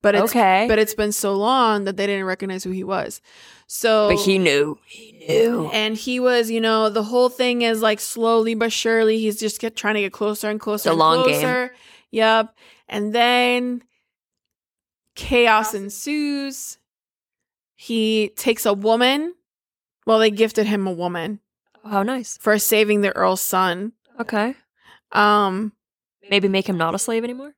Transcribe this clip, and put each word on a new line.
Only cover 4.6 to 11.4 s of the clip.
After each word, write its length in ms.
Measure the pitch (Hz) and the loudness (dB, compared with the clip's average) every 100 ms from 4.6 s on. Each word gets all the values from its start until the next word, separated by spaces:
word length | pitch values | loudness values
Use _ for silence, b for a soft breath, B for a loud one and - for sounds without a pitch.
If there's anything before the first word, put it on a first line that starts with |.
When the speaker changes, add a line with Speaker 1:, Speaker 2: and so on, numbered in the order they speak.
| 147 - _ | 0 -4 _
Speaker 2:
He 380 | - 226 - - | -20 -20 -20 -2
knew. 400 | - 226 240 156 | 2 2 2 -2
Speaker 1:
And 240 | 220 214 220 | -2 -2 -4
he 240 | 254 247 | -4 0
was, 280 | 247 247 226 | 2 2 2
you 120 | 226 | 0
know, 300 | 226 220 220 | 0 2 2
the 120 | 214 | 0
whole 260 | 214 247 247 | -2 2 2
thing 340 | 247 247 240 | 2 -2 0
is, 200 | 233 226 | 0 2
like, 160 | 220 214 | 0 0
slowly 560 | - 226 226 226 226 | -4 -2 2 2 2
but 160 | 226 226 | 0 -2
surely, 460 | 220 233 226 220 226 | -2 0 2 2 2
he's 220 | 220 208 | 0 -2
just 200 | 214 - | -6 -6
get, 140 | 226 | -8
trying 200 | - 208 | -4 -2
to 80 | 214 | -2
get 100 | 196 | -4
closer 360 | - 214 208 214 | -4 -4 -4 -6
and 120 | 214 | -6
closer 300 | 220 208 185 | -6 -4 0
Speaker 2:
The 20 | |
Speaker 1:
and 60 | 165 | 2
Speaker 2:
long 260 | 160 165 254 | 4 4 2
game. 140 | 147 | 2